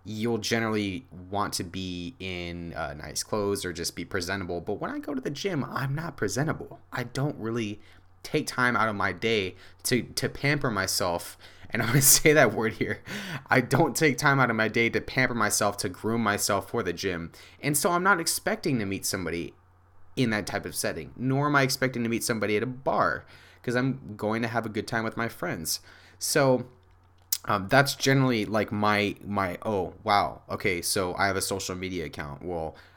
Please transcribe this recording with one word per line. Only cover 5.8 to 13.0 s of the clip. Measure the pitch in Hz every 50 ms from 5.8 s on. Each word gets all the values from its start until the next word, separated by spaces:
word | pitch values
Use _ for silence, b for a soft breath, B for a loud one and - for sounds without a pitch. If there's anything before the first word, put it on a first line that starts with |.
| 131 135 139
not | 156 165 165 -
presentable. | - 117 98 107 123 151 160 - - - - - - - - -
I | 120 120
don't | 113 - 135 135 151 -
really | - 104 113 113 120 113 104 104 - B B B B B B - - -
take | - - 156 -
time | - - - 123 123 120
out | 104 110 113
of | 104
my | 101 98 98
day | 90 87 - 110 113 107 95 90 - B B B B B -
to, | - 127 117 -
to | - - - - 117
pamper | - - - 139 151 143 139 127
myself. | 107 98 95 - - - 101 90 85 87 - - - - B B B B B B
And | B 110
<laughs> | 113
I'm | 110
gonna | - 143
say | 135 - - - - 160 147
that | 156 135 110 110
word | 117 110 110 107
here. | - - 90 101 -